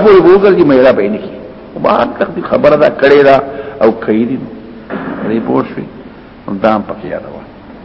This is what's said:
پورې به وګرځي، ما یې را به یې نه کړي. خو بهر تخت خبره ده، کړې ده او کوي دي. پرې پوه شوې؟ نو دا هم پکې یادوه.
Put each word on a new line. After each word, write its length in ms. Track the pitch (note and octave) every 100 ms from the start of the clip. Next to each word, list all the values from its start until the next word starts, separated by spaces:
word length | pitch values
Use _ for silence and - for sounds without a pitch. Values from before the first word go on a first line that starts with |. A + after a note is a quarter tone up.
پورې 180 | G#3+ F#3+
به 60 | E3
وګرځي، 300 | G3 G3+ F3+ D3
ما 60 |
یې 120 | C3 C3
را 60 |
به 100 | A2
یې 80 | G2+
نه 80 | G#3+
کړي. 200 | - - - - -
خو 60 | -
بهر 240 | - G#3 - -
تخت 180 | - - -
خبره 260 | A#2+ C#3+ D3
ده، 120 | D3 -
کړې 220 | C3+ C#3+ C#3
ده 80 | C3+ - - - -
او 80 | A2+
کوي 320 | A2 - G#2+
دي. 140 | A#2+ C3 - - - - - - - -
پرې 160 | G#2 A2+ B2
پوه 180 | C3
شوې؟ 220 | - - - - - - - - -
نو 60 | G2
دا 140 | G#2+ G#2+
هم 60 | F#2
پکې 180 | - F2+
یادوه. 360 | D#2+ - - - - - -